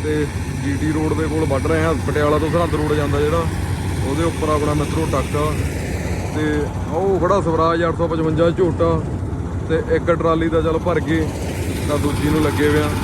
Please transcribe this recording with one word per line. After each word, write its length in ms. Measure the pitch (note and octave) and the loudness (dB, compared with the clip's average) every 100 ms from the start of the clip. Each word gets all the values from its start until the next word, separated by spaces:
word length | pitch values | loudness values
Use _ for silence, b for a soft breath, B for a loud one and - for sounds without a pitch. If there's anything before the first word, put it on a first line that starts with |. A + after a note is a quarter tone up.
ਤੇ 220 | D3+ D3+ C#3+ - - - C3 | -2 -2 -2 -4 -4 -4 -2
ਜੀ 120 | C3+ | 0
ਟੀ 100 | D3+ | 0
ਰੋਡ 220 | D#3 D#3 | 0 0
ਦੇ 140 | D3 D#3 | 0 0
ਕੋਲ 180 | D#3 D#3+ | 0 0
ਵੱਢ 220 | C3+ C3+ | 0 2
ਰਹੇ 160 | D#3+ | 2
ਹਾਂ, 100 | D#3+ D#3 - | 2 0 0
ਪਟਿਆਲਾ 320 | C#3+ D3+ D3+ | 0 2 2
ਤੋਂ 100 | D#3 | 2
ਸਰਹੰਦ 260 | D#3 E3+ D3+ | 0 0 0
ਰੋਡ 180 | D3+ | 2
ਜਾਂਦਾ 260 | D3+ D3 C#3+ | 2 2 2
ਜਿਹੜਾ, 240 | D3 E3 D#3+ - - - - - - | 2 2 0 -2 -2 -2 -2 -2 -2
ਉਹਦੇ 160 | C#3+ | 0
ਉੱਪਰ 260 | E3 D#3 D3+ | 0 0 0
ਆਪਣਾ 240 | D3+ D3 | 0 2
ਮਿੱਤਰੋ 340 | D3 D3 D3+ D#3 | 0 0 0 0
ਟੱਕਾ। 340 | C#3+ B2+ D3+ D3+ D3+ D3 - D3+ - - - - D3 | 0 0 0 0 0 -2 -2 -4 -4 -2 -4 -4 -2
ਤੇ 300 | D3+ D3+ C#3+ - - | 0 0 -2 -4 -4
ਉਹ 280 | D#3+ G3 F#3 | 0 2 2
ਖੜਾ 220 | E3+ G3 | 2 2
ਸਵਰਾਜ 420 | D#3+ D#3+ D#3+ E3+ E3+ | 2 2 2 2 0
ਅੱਠ 80 | D#3+ | 0
ਸੌ 120 | E3+ | -2
ਪਚਵੰਜਾ 420 | D#3+ D#3+ D#3 E3+ | 0 0 2 2
ਝੋਟਾ, 520 | E3 F3+ D3+ E3+ D#3+ D#3 - - - - - - | 4 0 2 2 0 -2 -4 -4 -4 -4 -6 -2
ਤੇ 260 | D#3+ D#3 E3 | -2 0 0
ਇੱਕ 160 | D#3+ | 2
ਟਰਾਲੀ 380 | E3 D#3+ D#3+ E3 | 0 2 2 2
ਦਾ 120 | D#3+ | 0
ਚੱਲ 160 | D#3+ D#3+ | 2 0
ਭਰ 220 | E3+ D#3+ | 0 -2
ਗਏ, 280 | C#3+ D#3+ D3+ - - - - - - | 0 0 0 -2 -4 -4 -4 -4 -2
ਤਾਂ 80 | D3 | 0
ਦੂਜੀ 320 | D3+ C#3 D3 | 0 0 0
ਨੂੰ 120 | D#3 | 2
ਲੱਗੇ 280 | D3+ C3+ D3 | 2 2 2
ਹੋਏ 120 | D3 | 2
ਆ। 80 | D3+ D3 | 2 -2